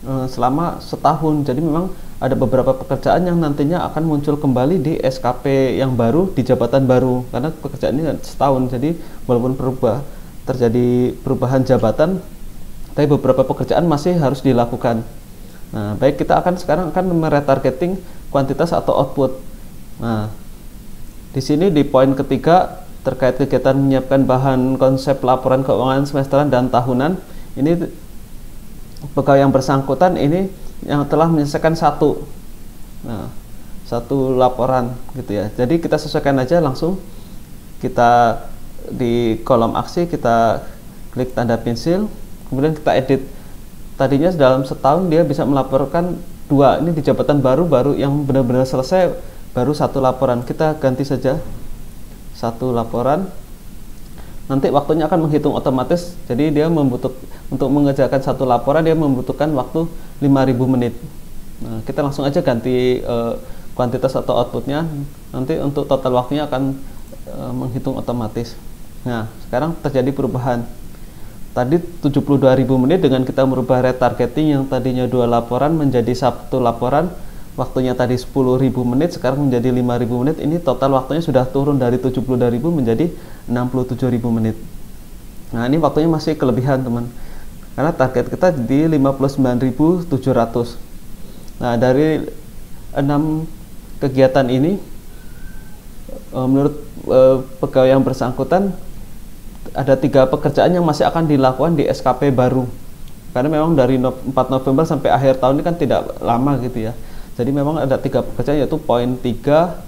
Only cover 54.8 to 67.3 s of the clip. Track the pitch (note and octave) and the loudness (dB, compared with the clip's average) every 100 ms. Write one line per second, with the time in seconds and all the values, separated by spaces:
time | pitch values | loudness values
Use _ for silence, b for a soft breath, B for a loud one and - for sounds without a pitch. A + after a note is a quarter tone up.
54.8 | D3 D#3+ D#3 F#3 D#3 D3+ C#3+ - - B2+ | 2 0 2 2 2 2 2 0 0 0
55.8 | B2+ F3 F3 - - B2 D#3 D3 D#3 E3 | 0 0 -2 -12 -4 0 2 2 2 2
56.8 | C#3 A#2+ G#2 - - B B C3 C#3 C#3+ | 2 0 -4 -6 -14 B B -2 2 4
57.8 | C#3+ C3+ B2 C#3 C#3 C3+ C3+ A#2+ C3+ D3+ | 4 4 2 2 0 0 2 2 4 2
58.8 | E3 D#3+ D3+ B2+ B2+ C3+ D3+ C#3 B2+ D#3+ | 4 2 2 0 -2 -2 0 0 -2 -2
59.8 | E3 B B B C#3+ C3+ C3 A#2+ B2+ B2+ | -2 B B B 4 4 4 2 2 2
60.8 | A#2+ A#2 C#3+ - - - - - - A2+ | 0 -4 -12 -14 -12 -10 -10 -10 -8 -6
61.8 | A2 C3+ C#3+ C#3 C#3+ C#3+ - A#2+ B2+ B2+ | -6 -2 -2 0 0 0 0 0 0 2
62.8 | B2+ B2 - A#2 A#2 A2+ B B B - | 2 0 0 -2 -2 -4 B B B -2
63.8 | B2 B2 C3+ C3+ A#2+ A#2 A#2+ A#2+ B2 C#3+ | -2 0 0 0 0 0 0 -4 -4 -4
64.8 | E3 D3 C#3+ - - B2+ C3 D#3+ C#3 C#3+ | -4 -6 -8 -12 -12 -8 -4 -2 -2 -2
65.8 | C#3+ C3+ C3 B2 B2+ C#3+ C#3+ C3 C3+ C3 | 0 0 2 0 0 -2 -2 -2 -2 -4
66.8 | B B B - - | B B B -14 -12